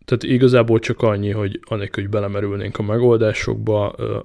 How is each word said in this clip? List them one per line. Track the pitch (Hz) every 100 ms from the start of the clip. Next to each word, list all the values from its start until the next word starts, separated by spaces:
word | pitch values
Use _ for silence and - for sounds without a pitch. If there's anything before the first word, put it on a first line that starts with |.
| -
Tehát | 120
igazából | - 127 131 123 113 113
csak | - 117
annyi, | 117 104 101
hogy | 104 101 101
anélkül, | - 110 101 -
hogy | 101
belemerülnénk | 107 101 101 101 101 101 -
a |
megoldásokba, | 104 113 123 113 110 107 - 110 110 107 101 -
ö, | 110 107